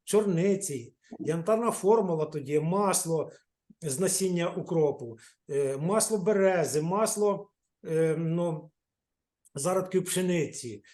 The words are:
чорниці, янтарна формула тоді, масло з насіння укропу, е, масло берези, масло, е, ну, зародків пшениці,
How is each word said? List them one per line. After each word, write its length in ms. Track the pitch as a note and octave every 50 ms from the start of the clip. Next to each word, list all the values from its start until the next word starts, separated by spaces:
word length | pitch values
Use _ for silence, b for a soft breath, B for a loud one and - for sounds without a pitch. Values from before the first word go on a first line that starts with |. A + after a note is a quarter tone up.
| -
чорниці, 880 | - - G#3+ G#3+ G3+ F3 E3 F3+ G3+ G3 F#3+ - - C#3+ A#2+ A#2 B2 _ _ B B B -
янтарна 520 | - - D#3+ E3+ E3 G#3+ A3 A3 A#3+ A3+
формула 540 | - - - F#3+ A3+ A3+ G3+ F3+ E3 D#3 D3+
тоді, 340 | D3+ D3+ D3+ C3 B2+ D3 D3+
масло 720 | D3+ D#3+ F3+ G3+ G#3 F#3+ F3+ - - E3 E3 D#3 C#3 - - - _ _ _ _ _ _ - -
з 180 | E3 D3+ C3 C3
насіння 500 | F#3 F#3 - - F#3+ F#3 F3+ E3+ E3+ -
укропу, 680 | - F#3 - - F3 E3 D3+ C#3+ C3+ - B2 A#2 A2 B B B B B _ -
е, 280 | C#3+ C#3 C#3+ C3+ C#3
масло 400 | C#3 D3+ F3 G#3 A3 G#3 G#3+ A3
берези, 640 | G#3 E3+ G#3 G#3 G3+ F#3+ F#3+ F#3 E3+ D3+ B2 B2 D3+
масло, 680 | D#3 E3+ F#3 G#3 A3 G#3+ - G#3 G#3 G3+ G3+ G3+ - _ _ _ _ _ _ _ -
е, 300 | - D#3+ D#3+ D#3+ D#3+ D#3
ну, 540 | D#3+ E3 D#3+ E3 F3 F3 E3+ D#3+ D#3 D3+ - _ _ _ _ _ _ _ _ _ _ _ _ _ _ _ - -
зародків 500 | C#3+ C3+ F3+ F#3 F#3+ F#3 F#3 - F#3 F#3
пшениці, 800 | - - F#3 F#3 F3+ F3 E3+ C#3+ - - - - A#2+ G#2+ G2 b b